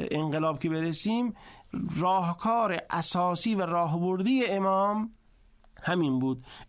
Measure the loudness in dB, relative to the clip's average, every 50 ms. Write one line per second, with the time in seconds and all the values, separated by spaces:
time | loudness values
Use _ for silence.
0 | -4 -4 -2 -2 -2 -2 -2 0 0 0 -2 -2 -2 -2 -2 -2 -2 -2 -2 -2
1 | 0 0 0 0 0 -2 -4 -8 -14 -20 -20 -20 -16 -10 -8 -6 -6 -4 -2 -2
2 | 0 2 2 2 2 0 -2 -2 0 0 2 2 2 0 -2 -4 -4 -4 -4 -2
3 | -2 0 0 2 2 2 0 0 0 0 0 0 0 0 0 0 2 2 0 0
4 | 0 0 0 0 2 2 2 4 2 2 2 2 2 2 4 4 4 2 2 0
5 | -2 -4 -8 -14 _ -20 -20 _ -20 -20 -20 -20 -20 -20 -20 -8 -4 0 2 2
6 | 2 2 2 2 2 0 -2 -4 -6 -14 -20 -20 -8